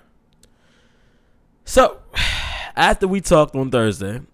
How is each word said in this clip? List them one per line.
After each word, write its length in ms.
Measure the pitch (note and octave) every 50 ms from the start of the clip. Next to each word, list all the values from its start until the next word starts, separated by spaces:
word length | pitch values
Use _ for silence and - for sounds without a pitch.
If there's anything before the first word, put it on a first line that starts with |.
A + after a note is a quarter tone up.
| _ _ _ _ _ _ _ _ _ _ _ _ _ _ _ _ _ _ _ _ _ _ _ _ _ _ _ _ _ _ _ _ _
So, 360 | - - B3+ B3+ - - - - - - - - - - -
<sighs> 380 | - - - - - - -
after 300 | - D#3+ G3 G#3+ - G3
we 140 | F#3 F#3+ G3
talked 340 | - - F3+ D#3 D3+ - -
on 160 | C3 C3+ C3
Thursday, 500 | C3 B2 A2 A2 F#2+ - G2 G2 G#2+ B2+ C#3+ -